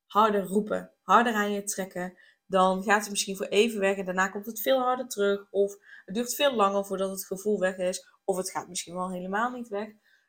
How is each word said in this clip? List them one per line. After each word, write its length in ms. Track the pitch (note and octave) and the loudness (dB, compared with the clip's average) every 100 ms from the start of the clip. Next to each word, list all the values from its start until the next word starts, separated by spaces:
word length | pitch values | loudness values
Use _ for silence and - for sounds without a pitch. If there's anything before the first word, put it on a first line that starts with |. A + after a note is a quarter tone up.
| _ | _
harder 380 | G3+ A3 G3+ | 4 4 4
roepen, 480 | F3 G3 G#3 F#3 F3+ _ | 0 0 0 -4 -6 _
harder 320 | - G#3 A#3+ | 4 6 6
aan 180 | G#3+ G#3 | 2 0
je 120 | G3+ | -2
trekken. 540 | G3+ - F#3+ F3+ F3+ - - _ _ | -6 -8 -8 -8 -8 -10 -20 _ _
Dan 380 | F#3+ F#3 F#3+ | 4 4 4
gaat 180 | G3+ G#3 | 2 2
het 80 | G#3 | 2
misschien 280 | G3+ - F#3+ | -4 -4 -6
voor 80 | - | 0
even 340 | G3 A#3 A3 | 4 4 2
weg 180 | G3 G3 | 0 0
en 80 | F#3 | -2
daarna 240 | F#3 G3 | 0 0
komt 160 | G3+ A3 | -2 -10
het 160 | A3+ | -6
veel 180 | C4 C4 | 0 2
harder 280 | B3+ B3+ C4 | 2 0 -4
terug. 400 | G3+ G3+ G3+ G3+ | 0 0 0 -2
Of 260 | G3 G3+ - _ - - | 0 0 -2 _ -20 -8
het 100 | G3 | -6
duurt 200 | A#3+ - | -4 0
veel 180 | C#4+ | 0
langer 320 | A#3 G3 G3+ G3 | 4 2 2 -2
voordat 240 | F#3+ F#3+ | -4 -4
het 160 | F#3+ - | -6 -10
gevoel 340 | F#3 G#3 G3+ | -6 -2 0
weg 180 | F#3 G3 | 0 0
is. 340 | F3+ F#3+ - _ | -4 -4 -10 _
Of 140 | - F#3 | -4 -2
het 140 | F#3 | -4
gaat 160 | D#3 - | -8 -8
misschien 280 | F3+ - F3+ | -10 -8 -8
wel 160 | F#3 | -6
helemaal 400 | F3+ F#3 G3+ B3 | -6 -4 -2 -2
niet 160 | B3 A#3 | -4 -8
weg. 220 | G3+ G#3+ - _ _ | -8 -8 -14 _ _